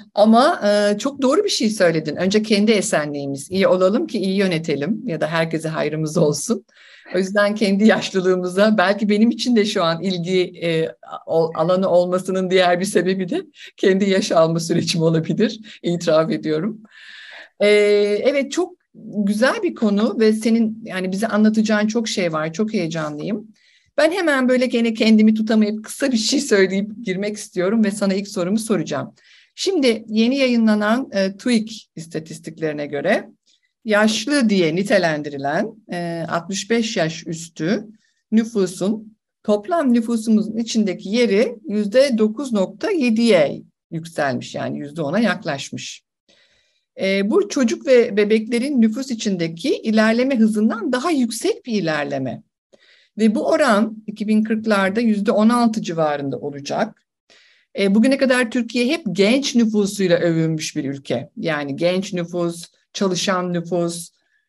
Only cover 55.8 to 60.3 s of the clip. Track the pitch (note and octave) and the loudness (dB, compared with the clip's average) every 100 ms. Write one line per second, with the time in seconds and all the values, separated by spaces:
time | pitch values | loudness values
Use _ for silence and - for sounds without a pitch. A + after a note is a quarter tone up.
55.8 | E3+ E3 D#3 D3 C#3 D3 C#3+ C#3+ C#3 C#3+ | -6 -2 -2 -2 -6 -6 -8 -10 -6 -4
56.8 | A3 - _ _ _ _ _ _ _ - | -4 -6 _ _ _ _ _ _ _ -2
57.8 | G3 G3+ C4 C4+ C4 B3+ B3 B3 A#3 A#3+ | 2 4 4 4 2 2 0 -2 -4 -2
58.8 | B3 E4 A3+ F3 G3 C4+ C#4 A#3+ A3 G#3+ | 0 -2 -4 0 2 2 2 2 2 2
59.8 | G3 - F#3 E3 E3+ | -2 0 2 2 2